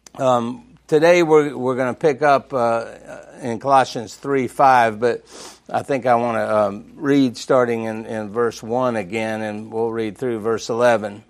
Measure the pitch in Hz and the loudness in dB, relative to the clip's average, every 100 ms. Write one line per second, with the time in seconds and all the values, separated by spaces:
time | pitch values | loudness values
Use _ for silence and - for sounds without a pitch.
0 | - - 131 123 117 123 - _ - 156 | -18 -4 0 2 0 -10 -18 _ 0 4
1 | 160 175 165 156 147 127 127 123 127 117 | 6 6 6 4 4 -2 -2 -2 -2 0
2 | 160 127 147 139 - 135 117 117 110 - | 0 2 2 2 0 -2 0 0 -4 -14
3 | - - - - 131 110 135 147 156 135 | -18 -20 -20 -10 -6 -4 2 4 4 -2
4 | 110 - 139 139 120 - 139 127 117 107 | -12 -10 -4 -2 -2 2 4 6 4 0
5 | 120 117 - - - - - 113 117 135 | -2 -2 -8 -20 -20 -20 -8 -6 -4 -2
6 | 123 117 120 110 107 107 101 101 - - | 0 0 0 -2 0 0 0 -2 -14 -6
7 | 143 143 131 113 - 135 120 113 110 110 | 0 2 2 -2 0 2 2 -2 -6 -8
8 | 110 110 107 110 117 - 110 120 127 113 | -8 -8 -6 -4 -4 -4 -6 -4 -2 -4
9 | 90 110 110 110 107 104 110 113 117 113 | -6 -6 -6 -6 -8 -10 -8 -6 -4 -4
10 | 110 98 127 113 107 110 - 92 123 113 | -6 -6 -6 -4 -2 -4 -4 2 2 2
11 | 104 104 | -2 -12